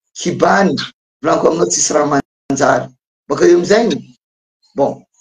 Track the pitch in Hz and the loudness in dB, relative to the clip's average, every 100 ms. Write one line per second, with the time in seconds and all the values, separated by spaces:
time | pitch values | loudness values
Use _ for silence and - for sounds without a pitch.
0 | _ - 180 135 170 196 190 135 - - | _ -10 -6 0 2 2 2 -2 -6 -14
1 | _ _ 147 - 165 165 - - - 151 | _ _ -2 0 0 -2 -2 -4 -2 0
2 | 147 147 - _ - 139 135 135 - - | 0 -2 -4 _ -8 -2 0 0 -4 -14
3 | _ _ - 143 175 175 185 208 226 139 | _ _ -8 0 4 4 4 2 2 -2
4 | - _ _ _ _ _ _ - 135 - | -8 _ _ _ _ _ _ -4 -4 -4
5 | - _ | -14 _